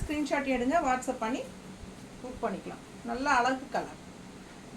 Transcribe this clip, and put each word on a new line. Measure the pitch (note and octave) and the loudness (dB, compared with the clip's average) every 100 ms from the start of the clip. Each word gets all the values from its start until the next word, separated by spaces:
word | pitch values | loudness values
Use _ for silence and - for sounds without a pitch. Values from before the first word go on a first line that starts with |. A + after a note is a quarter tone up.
ஸ்கிரீன்ஷாட் | - D4+ D4 D4 C4+ B3 | 2 0 2 2 4 4
எடுங்க, | B3 E4+ C#4 | 6 6 6
WhatsApp | B3+ - A#3+ A3+ | 4 2 0 0
பண்ணி | C#4+ - - - - - - - - | 0 -4 -10 -14 -12 -12 -12 -14 -10
புக் | B3+ B3+ A3 | -10 -2 -2
பண்ணிக்கலாம். | F3 - - - - A#3 | -2 -4 -10 -12 -10 -4
நல்ல | A#3+ C#4+ B3+ | 0 4 6
அழகு | B3 C4 - - | 6 2 0 -2
கலர், | - - - - - - - - - | -2 -8 -14 -14 -14 -14 -16 -16 -6